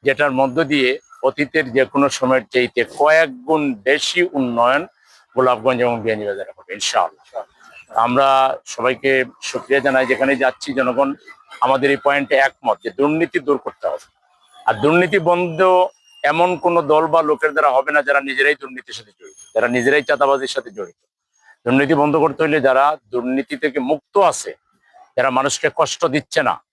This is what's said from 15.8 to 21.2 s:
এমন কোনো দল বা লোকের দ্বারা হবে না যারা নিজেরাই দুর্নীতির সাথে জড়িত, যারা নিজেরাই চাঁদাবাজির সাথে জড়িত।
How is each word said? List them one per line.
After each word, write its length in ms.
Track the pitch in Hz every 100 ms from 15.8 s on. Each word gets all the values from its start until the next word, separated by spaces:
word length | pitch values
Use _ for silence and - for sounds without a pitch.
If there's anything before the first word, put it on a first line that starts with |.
| 185 _ _ _
এমন 340 | 143 156 175 175
কোনো 240 | 175 170
দল 260 | 147 156 160
বা 140 | 160
লোকের 300 | 156 147 156
দ্বারা 180 | 147 147
হবে 220 | 131 135
না 100 | 147
যারা 200 | 139 139
নিজেরাই 340 | 139 131 139 147
দুর্নীতির 380 | 135 127 127
সাথে 180 | 107 107 _
জড়িত, 160 | - - _
যারা 140 | 113 120
নিজেরাই 360 | 123 123 147
চাঁদাবাজির 440 | 139 143 139 139 131
সাথে 220 | - 123
জড়িত। 260 | 101 92 _ _ _